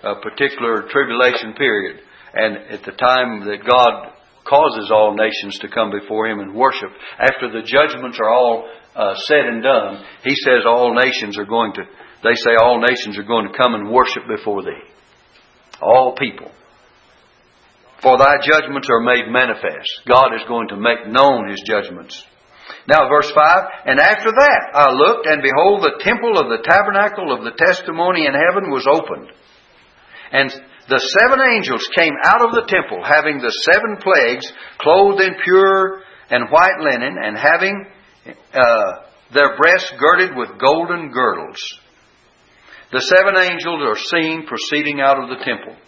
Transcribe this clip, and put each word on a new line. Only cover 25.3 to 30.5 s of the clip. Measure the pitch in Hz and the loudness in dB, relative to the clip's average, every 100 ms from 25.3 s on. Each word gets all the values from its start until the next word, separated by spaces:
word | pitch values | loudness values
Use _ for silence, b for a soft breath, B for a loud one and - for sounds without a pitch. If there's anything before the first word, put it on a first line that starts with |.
| 151 | 0
behold, | 135 135 180 202 | 0 2 2 2
the | 160 - | 0 -2
temple | 190 226 233 196 | -4 -2 0 0
of | 131 | 0
the | 117 - | -4 2
tabernacle | 185 208 196 208 202 175 | 2 2 0 -2 -4 -6
of | 127 | -6
the | 113 | -6
testimony | - 165 180 - 165 180 180 147 | 0 0 0 -6 -4 -2 0 0
in | |
heaven | 139 165 190 190 | 2 0 0 -4
was | 135 135 | -2 2
opened. | 160 - 87 - - B B B B B B B B B | 0 0 -12 -12 -20 B B B B B B B B B
And | 135 135 | -2 -2